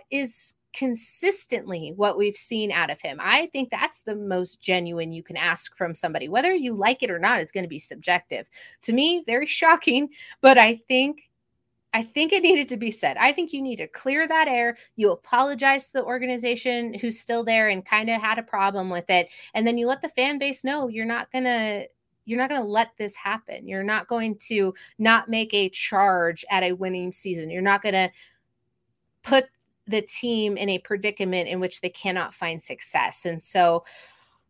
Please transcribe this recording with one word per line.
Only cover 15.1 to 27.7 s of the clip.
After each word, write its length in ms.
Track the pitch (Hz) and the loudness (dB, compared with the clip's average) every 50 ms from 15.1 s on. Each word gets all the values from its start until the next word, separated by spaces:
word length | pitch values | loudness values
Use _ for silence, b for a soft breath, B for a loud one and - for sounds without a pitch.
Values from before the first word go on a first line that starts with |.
| 175 - _ - - 240 262 285 285 226 277 269 269 277 269 | 2 0 _ 0 2 2 4 2 0 2 2 2 2 2 0
to 60 | - - | -4 -4
the 100 | 269 247 | -4 -2
organization 920 | - 247 254 254 247 247 240 226 240 240 240 - 254 240 240 240 233 220 | -2 -4 -4 -2 -4 -4 -2 -2 -2 -2 -2 -2 -2 -2 -2 -4 -6 -6
who's 260 | 208 - 233 226 - | -6 -6 -4 -4 -4
still 240 | - - 233 233 233 | -4 -2 -2 -2 0
there 260 | 226 226 220 220 214 | 2 4 4 4 4
and 140 | 196 185 185 | 2 -2 -2
kinda 360 | - 214 214 220 226 226 220 | 0 0 0 0 0 -2 0
had 180 | 214 214 226 | 0 -2 -2
a 60 | 233 226 | -2 -4
problem 480 | - - 202 196 196 196 202 185 185 | -4 0 0 2 2 0 0 -2 -2
with 180 | 180 175 175 - | -4 -4 0 2
it. 180 | 185 180 175 B B B B B - | 4 4 2 B B B B B -4
And 100 | 220 220 | 0 0
then 100 | 233 240 | 0 0
you 120 | 240 233 | 0 0
let 160 | 240 269 269 - | 0 -2 -2 -4
the 60 | 320 | -6
fan 280 | - 254 254 277 294 | -2 0 0 0 0
base 260 | 277 277 277 262 - - | -2 -4 -4 -4 -4 -4
know 240 | 262 285 302 269 | -4 -2 -2 -4
you're 160 | 247 214 220 226 | -4 -4 -4 -4
not 280 | 226 233 240 - - | -4 -4 -6 -6 -6
gonna, 540 | - 262 254 247 240 233 220 214 208 202 - - _ _ _ _ _ _ _ | -4 -2 0 0 0 0 0 -2 -4 -4 -8 -10 _ _ _ _ _ _ _
you're 120 | 214 226 | -6 -4
not 140 | 247 254 269 | -2 -2 -2
gonna 120 | 294 269 233 | -2 -2 -2
let 280 | 208 208 220 233 226 _ - | 0 0 0 0 0 _ -8
this 160 | 214 202 - | -8 -8 -6
happen. 520 | - - 196 214 226 - - - - - | -6 -6 -6 -6 -6 -8 -12 -14 -14 -12
You're 140 | 190 196 190 | -8 -8 -6
not 260 | 196 208 214 214 - | -2 -2 -2 -2 -2
going 300 | - 240 233 226 226 208 208 - - | -2 -4 -4 -2 -4 -6 -8 -8 -4
to 260 | 226 208 196 185 185 B B B B - | 0 0 0 0 -2 B B B B 0
not 300 | 214 226 226 226 226 - | 4 4 4 4 4 0
make 220 | 220 220 220 220 208 | -2 -2 -2 0 0
a 140 | 202 196 185 | 0 0 0
charge 760 | - - - - 214 190 202 202 185 180 170 170 170 - - - | -2 -6 -6 -2 2 4 4 4 4 4 2 0 -2 -4 -4 -2
at 100 | 202 190 | 0 0
a 120 | 185 180 180 | 0 0 -2
winning 380 | 185 190 185 185 180 180 180 | -2 -4 -4 -4 -4 -6 -6
season. 380 | 180 - - 196 180 170 160 160 | -8 -6 -6 -6 -6 -6 -6 -6
You're 140 | 170 185 185 | -4 -2 2
not 180 | 196 | 2